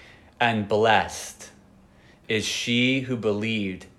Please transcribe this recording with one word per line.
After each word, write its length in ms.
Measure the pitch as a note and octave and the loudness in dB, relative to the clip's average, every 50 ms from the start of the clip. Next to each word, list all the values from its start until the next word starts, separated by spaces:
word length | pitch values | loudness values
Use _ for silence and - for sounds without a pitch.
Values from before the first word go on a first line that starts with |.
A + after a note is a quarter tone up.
| - - - - - - - - | -20 -20 -20 -20 -20 -20 -4 0
"And 260 | A#2+ A#2 A2 G#2+ G2+ | 0 0 2 0 0
blessed 840 | G2 A2 G#2 A2 A2 G#2+ F#2+ E2+ - - - - - - - - - - - - - - - - - - - - - - _ _ - | 0 2 2 4 4 4 4 2 0 -6 -10 -12 -14 -16 -18 -20 -20 -20 -20 -20 -20 -20 -20 -20 -20 -20 -20 -20 -20 -20 _ _ -4
is 160 | A2+ G#2+ G2+ | -2 -2 -2
she 580 | - - - - B2 A#2+ A#2+ B2 B2+ C3 C3+ B2 | -2 -4 -4 -2 0 2 4 4 4 2 0 -2
who 140 | B2 B2+ | -2 -4
believed 680 | A2 G#2 G#2+ G2+ G#2+ A2 A2+ A2+ G#2+ G2+ F#2+ F#2 F2 - - - | -2 0 0 0 0 0 -2 -2 -2 -4 -4 -6 -8 -12 -18 -12